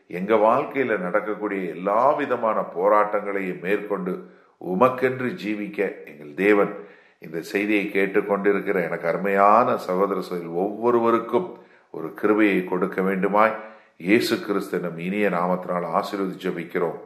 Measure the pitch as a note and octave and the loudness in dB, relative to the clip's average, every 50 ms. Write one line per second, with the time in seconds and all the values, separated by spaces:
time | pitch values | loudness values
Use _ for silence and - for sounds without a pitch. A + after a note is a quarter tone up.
0 | _ - F2 F2 F#2+ G#2 A2+ G#2+ G#2 A2 A#2+ C#3 D3 - - C#3 B2+ A#2 A2 F#2 | _ -12 -8 -6 0 2 4 6 6 6 4 4 0 -2 -2 -2 -2 0 -2 -2
1 | F#2 F2+ F#2 G#2 - G#2+ G#2 F#2+ G#2 G2+ G2 F#2+ F#2 E2 D#2 E2+ F2+ G2 G2+ A2 | -2 -2 -2 -2 -2 -2 -4 -4 -4 -4 -4 -4 -4 -6 -6 -4 -2 0 2 4
2 | B2+ C#3+ D3+ D3+ C#3+ B2 B2 A2+ A2+ A2 G#2 G2+ F2+ - - E2+ F#2 G#2 G#2+ G#2 | 4 4 4 2 0 -2 -2 0 0 0 0 -2 -4 -4 -4 0 2 4 4 4
3 | G2+ - G#2+ G2+ G2 G2+ G2 G2 F#2+ F#2 E2+ D#2 E2 F#2 G#2 G2 - - G2+ F#2 | 4 2 0 -4 -4 -4 -4 -4 -4 -4 -6 -6 -2 -2 -2 -2 -2 -4 -4 -4
4 | F2+ F#2 F#2 - - - - _ _ _ _ _ E2+ F2 F#2 F#2 B2 B2+ - - | -4 -4 -6 -8 -10 -16 -20 _ _ _ _ _ -8 -4 2 4 4 4 4 2
5 | C3 B2+ B2 B2 B2+ A#2+ F#2 F2+ F#2 G#2 G#2+ G#2 G#2 F#2 - G2+ G2 F2+ - - | 0 -2 0 -2 -4 -6 -6 -6 -6 -6 -6 -6 -8 -6 -4 -4 -4 -4 -4 -8
6 | - - D2 D2 D2+ D2 C#2+ D#2+ F#2+ G#2 G#2 G2+ F#2+ F2+ - - - - - - | -16 -18 -18 -18 -18 -12 -4 2 4 6 6 6 4 2 -2 -8 -14 -18 -20 -20
7 | _ _ _ _ - E2 D#2 E2 E2 - - G2 G#2+ G#2 G#2+ G2+ F#2+ D#2+ G2+ G2 | _ _ _ _ -16 -12 -10 -10 -6 -4 -4 -2 0 0 0 0 0 -2 0 0
8 | G2 F#2+ F#2+ G#2+ F#2+ G#2 G2+ G2 F#2+ G#2 G2+ G2 F2+ G2+ F#2+ F#2 E2+ D#2+ E2+ E2 | 0 0 0 0 0 0 0 2 2 2 2 2 0 0 0 0 -2 -2 -4 -2
9 | E2+ E2+ E2 F2 F#2+ G2+ G2 G2 G2+ G#2 G#2 A#2+ D#3 - A#2 G#2 - - F#2 F#2 | -2 -2 -2 0 -2 0 4 4 6 6 6 6 4 4 0 -2 -2 -2 0 0
10 | G2+ G2 G2 F#2 - - F2+ F2 E2 E2+ E2 F2 F#2+ G#2 G#2 G#2+ A2+ A#2+ B2 A#2 | 0 0 0 -2 -4 -6 -8 -8 -8 -6 -4 -2 -2 -2 -4 -2 0 2 2 4
11 | A#2 A2+ A#2 A2+ - - A#2 - F3+ - - - - _ _ _ _ _ - D#2 | 4 4 2 2 0 0 -2 -2 -2 -2 -8 -16 -20 _ _ _ _ _ -12 -10
12 | D#2+ D2+ - - G#2+ G#2+ G#2+ G#2+ G#2+ G2+ F#2+ F#2 F2+ F2+ F#2 F2+ F#2+ F#2 - F#2+ | -10 -10 -6 0 2 2 4 4 4 4 4 2 0 -2 -2 -2 -2 -2 -2 -2
13 | F#2 F#2+ G2 F#2 G2 G2 G2+ G#2 A2 A2 A2 - - - - - _ _ _ - | 0 0 0 0 0 2 4 4 4 4 2 -2 -10 -16 -18 -20 _ _ _ -6
14 | E2 F2+ G#2+ A#2 - - A#2 - - - G2 G2 F#2+ - F#2 F2 F2 E2+ E2 E2 | 0 2 4 4 4 2 -2 -2 -2 -2 -2 -2 -2 -2 -4 -4 -4 -6 -6 -6
15 | E2+ F#2 G2+ G#2 G#2 G2 F2+ E2+ F2+ F2+ F2+ F2 - F#2 F2+ F2+ F2+ E2 E2 G2 | -6 -4 -2 0 0 0 0 0 0 0 0 -2 -2 -4 -4 -4 -2 -2 -2 -2
16 | G2+ - G#2 G2 G2 F#2 E2+ - F#2 F2+ D#2+ E2+ E2 - - F2+ E2+ E2 D#2 - | -2 -2 -2 -4 -4 -4 -4 -4 -6 -6 -4 -6 -8 -6 -4 -2 -2 -2 -4 -6
17 | - | -14